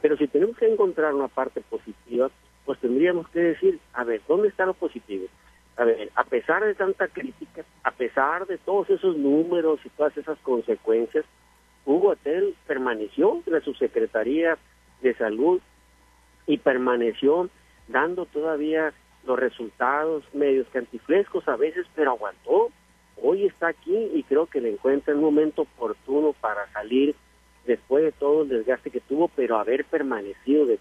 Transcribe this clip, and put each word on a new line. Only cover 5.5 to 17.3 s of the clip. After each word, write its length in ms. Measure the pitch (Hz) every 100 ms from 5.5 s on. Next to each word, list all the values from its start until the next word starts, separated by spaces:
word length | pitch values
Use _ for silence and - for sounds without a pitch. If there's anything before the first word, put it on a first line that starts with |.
| _ _ -
A 80 |
ver, 260 | 117 113 104 -
a 80 |
pesar 400 | - 123 - 170
de 100 | 214
tanta 320 | 196 190 196 185
crítica, 580 | - 254 - - - - _
a 80 | 131
pesar 560 | - 123 - 139 170 190
de 100 | 180
todos 320 | - 196 185
esos 260 | 190 190 160
números 640 | 139 147 170 175 160 147
y 40 | -
todas 260 | - 147 147
esas 200 | 143 151
consecuencias, 840 | - 120 113 107 - 113 117 156 - _ _ _ _ _ -
Hugo 240 | 160 196
Gatell 460 | 160 139 170 196 - -
permaneció 760 | 139 127 110 107 - 185 339 339
en 60 |
la 80 | 160
subsecretaría 1000 | - 127 123 120 110 113 110 151 165 156 _ _ _ _
de 120 | 127
Salud 460 | 117 113 110 151 185 - _ _ _ _ _ _ _ -
y 120 | 147
permaneció 880 | - 127 127 123 117 - 135